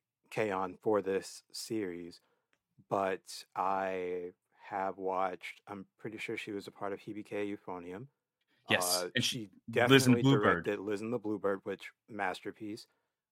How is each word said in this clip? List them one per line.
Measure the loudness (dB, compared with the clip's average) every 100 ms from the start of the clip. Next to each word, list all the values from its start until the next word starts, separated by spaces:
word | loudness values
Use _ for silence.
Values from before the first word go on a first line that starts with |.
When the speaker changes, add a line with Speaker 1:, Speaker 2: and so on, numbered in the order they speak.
| _ _ -8
Speaker 1:
K-On! | -2 0 0 -4 -4
for | 2 2
this | 2 0 -2 -12 -14
series, | -12 -6 -4 -4 -6 -12 -16 _ _ _ _ _ _ -4
but | 0 0 -2 -6 -16 -10 -2
I | 0 0 0 -2 -4 -4 -6 -12 _ _
have | -8 -4 -4 -2
watched, | -2 0 0 -2 -12 -16 -14
I'm | -12 -14 _
pretty | -12 -8
sure | -8 -6
she | -6
was | -8 -8
a |
part | -8 -8
of | -8
Hibike | -8 -10 -6
Euphonium. | -4 -4 -6 -8 -10 -10 -12 -12 _ _ _ _ _ 0
Speaker 2:
Yes, | 2 4 0
Speaker 1:
Uh, | 0
Speaker 2:
and | 0
she, | 0 -2
Speaker 1:
she | -8 -14 -4 4
Speaker 2:
Liz | 8 8 10
and | 6
Speaker 1:
definitely |
Speaker 2:
Bluebird. | 6 6 6 4 2
Speaker 1:
directed | -2
Liz | -2 -4
and | -4
the | -4
Bluebird, | -4 -2 0 -2
which, | -4 -8 -10 -20 -14
masterpiece. | -4 -4 -4 -8 -10 -10 -10 -14 _ _ _ _